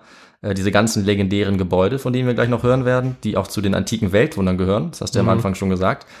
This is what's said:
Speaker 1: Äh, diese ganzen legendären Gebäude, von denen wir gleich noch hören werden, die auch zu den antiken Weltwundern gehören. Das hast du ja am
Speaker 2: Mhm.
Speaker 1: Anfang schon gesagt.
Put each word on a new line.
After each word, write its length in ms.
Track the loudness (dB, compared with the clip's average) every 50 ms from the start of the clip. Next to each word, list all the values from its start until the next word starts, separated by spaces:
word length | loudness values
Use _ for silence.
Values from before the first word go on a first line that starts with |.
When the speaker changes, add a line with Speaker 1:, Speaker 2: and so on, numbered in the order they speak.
| -10 -20 -20 -20 -20 -20 _ _
Speaker 1:
Äh, 120 | -6 -4 -4
diese 180 | -2 0 2
ganzen 320 | 2 2 2 2 0 0 0
legendären 520 | 2 2 2 0 0 0 0 0 0 0 0
Gebäude, 400 | 0 0 2 2 2 2 0 -2
von 120 | -2 -2
denen 140 | -2 0 0
wir 80 | 0 0
gleich 140 | 0 0 0
noch 140 | 0 0 2
hören 200 | 2 2 2 2
werden, 320 | 0 0 0 0 -2 -4 -4
die 140 | -4 -2 -2
auch 100 | -2 -2
zu 140 | -4 -4 -2
den 140 | 0 0 0
antiken 360 | 0 0 -2 -2 -2 0 2
Weltwundern 460 | 2 2 2 2 0 -2 0 0 0 0
gehören. 320 | 0 0 0 0 -2 -4
Das 100 | -8 -10
hast 120 | -8 -4 0
du 40 | 0
ja 20 |
am 60 | 2
Speaker 2:
Mhm. 60 | 2
Speaker 1:
Anfang 220 | 2 2 0 -2 -2
schon 160 | -2 -2 -2
gesagt. 360 | 0 0 0 0 -2 -4 -8 -16 -20 -20